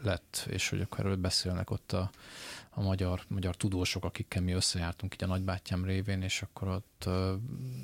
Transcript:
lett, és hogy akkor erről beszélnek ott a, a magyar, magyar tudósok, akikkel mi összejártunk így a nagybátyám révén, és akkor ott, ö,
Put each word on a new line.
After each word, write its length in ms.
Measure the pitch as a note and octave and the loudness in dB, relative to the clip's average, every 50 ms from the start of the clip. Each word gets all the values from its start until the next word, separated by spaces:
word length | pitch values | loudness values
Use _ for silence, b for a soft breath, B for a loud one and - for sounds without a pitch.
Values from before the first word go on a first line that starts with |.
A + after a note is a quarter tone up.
lett, 440 | - G2+ F#2 F2 - - - - - - | 2 2 2 0 -2 -4 -6 -6 -4 -2
és 200 | - F#2+ - - | -2 0 0 0
hogy 120 | - G2 | 0 0
akkor 180 | F#2+ - - - | 0 -2 -2 0
erről 160 | G#2 G2 G2 | 0 2 2
beszélnek 540 | F#2 F2+ F2+ - - - F#2 F#2 F2 F#2+ - | 2 2 2 2 2 2 2 0 0 0 0
ott 200 | G#2+ G2+ - - | -2 -4 -4 -2
a, 180 | - F#2+ F#2 F#2 - B B B B B B B B B B B | 0 0 0 0 -4 B B B B B B B B B B B
a 120 | B - | B 0
magyar, 420 | G#2 F#2+ F#2+ F#2+ F#2+ F2+ F2+ F2+ - - | 2 2 4 4 2 2 0 0 -2 -4
magyar 280 | G#2 G2 F#2 F#2 F2 | -2 0 0 0 0
tudósok, 500 | - - G#2 F#2 F2+ F2+ - - F#2+ - | 0 0 0 2 2 2 0 0 0 -2
akikkel 360 | F2+ - - - - - F#2 | -2 -2 -4 -4 -2 0 2
mi 100 | F2+ F2+ | 2 4
összejártunk 640 | F2+ F2+ F2 - - F2+ E2+ E2+ E2+ - - F#2 - | 4 4 2 2 2 0 0 -2 -2 -2 -4 -6 -4
így 100 | - - | -2 0
a 40 | F#2 | 2
nagybátyám 580 | F#2 F#2 F#2 F#2 F#2 F2+ - - F#2+ F2+ F#2 | 2 2 2 0 0 -2 -2 -2 -2 0 2
révén, 360 | F#2+ F#2+ F#2+ F#2+ G#2 G2 F#2+ | 2 2 0 0 0 0 0
és 200 | F#2 F#2+ - - | 0 0 -2 -2
akkor 260 | - - - - - G2 | -4 -6 -8 -4 -2 0
ott, 360 | F#2 F#2+ G#2+ - _ - - | 0 -2 -2 -6 _ -6 -2
ö, 300 | F#2+ F#2 F#2 F#2 F#2+ F#2 F#2+ A2+ C3 - - B2+ B2+ B2+ B2+ | 0 2 4 4 2 2 0 -2 -4 -6 -6 -6 -6 -6 -6